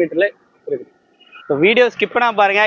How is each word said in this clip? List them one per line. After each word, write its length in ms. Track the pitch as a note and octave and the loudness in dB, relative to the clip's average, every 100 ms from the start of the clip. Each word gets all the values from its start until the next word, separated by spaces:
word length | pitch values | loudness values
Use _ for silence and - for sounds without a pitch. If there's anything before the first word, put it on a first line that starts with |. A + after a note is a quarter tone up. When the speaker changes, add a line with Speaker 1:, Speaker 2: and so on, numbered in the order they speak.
Speaker 1:
மீட்டர்ல 260 | E3+ D#3+ G3+ - _ _ - | -2 -2 -4 -4 _ _ -10
இருக்குது. 240 | - - _ _ _ _ - - | -10 -10 _ _ _ _ -20 -6
Speaker 2:
So, 60 | C#3+ | 0
வீடியோ 220 | F3+ A#3 A#3+ | 2 4 2
ஸ்கிப் 200 | - G3+ | 0 -4
பண்ணாம 220 | A#3+ A#3+ G#3+ | -2 -2 0
பாருங்க, 220 | G3+ G3 | 0 2